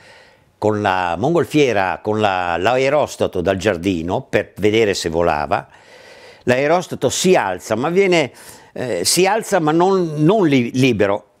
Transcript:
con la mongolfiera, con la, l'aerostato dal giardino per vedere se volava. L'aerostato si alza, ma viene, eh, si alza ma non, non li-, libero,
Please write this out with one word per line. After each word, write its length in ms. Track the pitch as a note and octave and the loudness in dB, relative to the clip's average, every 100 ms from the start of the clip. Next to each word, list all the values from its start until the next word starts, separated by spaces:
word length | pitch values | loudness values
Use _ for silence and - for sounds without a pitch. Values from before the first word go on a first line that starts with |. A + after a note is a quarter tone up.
| - - - _ _ _ | -20 -20 -20 _ _ _
con 240 | G#2 G#2+ | -2 0
la 340 | G#2 F#2 F2+ E2+ | 0 0 0 -2
mongolfiera, 840 | B2 E3+ B2+ D3+ C#3 G2+ F#2+ D#2+ | 0 0 0 2 2 2 -2 -4
con 160 | - G#2+ | -4 0
la, 380 | G#2+ F#2 F2 E2+ | 0 0 -2 0
l'aerostato 800 | G2 B2+ C3+ D3 A#2 - F#2+ F#2 | 0 0 0 0 -2 -2 -4 -2
dal 160 | E2+ G2 | -2 0
giardino 680 | G2+ F2 F#2+ F2 E2 A2 | 0 -2 -2 -2 -4 -6
per 280 | C3+ A2+ G2 - | -2 -4 -4 -2
vedere 360 | G2+ G#2+ G#2+ | 0 2 0
se 140 | F#2 F2 | 0 -2
volava. 640 | D#2+ E2+ D2+ C#2+ G#2 C3+ - - - - - - - | 0 0 0 -2 -4 -6 -20 -20 -20 -20 -20 -20 -12
L'aerostato 640 | - B2 D3 F3 E3+ B2 B2+ | -2 0 2 0 -2 -4 -4
si 280 | - F#3 E3+ | 0 2 2
alza, 400 | G#2 F#2 - A2 | 0 -6 -4 -4
ma 120 | D3 | -2
viene, 460 | F3 G3 F3 C3 - - - - | 0 2 2 0 -6 -20 -20 -20
eh, 320 | - B2 F2+ F2 | -12 -6 -4 -2
si 200 | E3+ F#3 | 0 2
alza 340 | A3 - G3 | 0 -2 0
ma 120 | D#3 | 2
non, 440 | D#3+ F3+ F#3+ F3 D3+ | 2 2 2 -2 0
non 280 | D3+ A3 E3+ | 2 4 4
li-, 260 | C#3 A#2 | 2 0
libero, 560 | B2+ C3+ G#2+ G2+ G2+ - _ | 2 2 2 0 0 -6 _